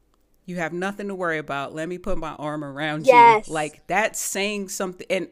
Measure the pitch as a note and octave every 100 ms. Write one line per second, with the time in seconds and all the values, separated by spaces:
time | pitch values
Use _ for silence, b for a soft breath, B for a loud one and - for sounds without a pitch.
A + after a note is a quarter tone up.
0 | _ _ _ _ - F3+ D#3+ E3+ F#3+ G3+
1 | G3+ F#3+ E3+ D#3+ D3+ C#3+ C3+ D#3 D#3+ F3+
2 | F#3+ F3+ D#3+ - D3+ D3+ C#3+ C#3 D#3 D3+
3 | D#3 A#3+ A#3 A3+ - D#3 D3+ - - F3
4 | A3 - - G3 G3 G#3 F#3+ - F#3+ F#3
5 | - F#3+ E3+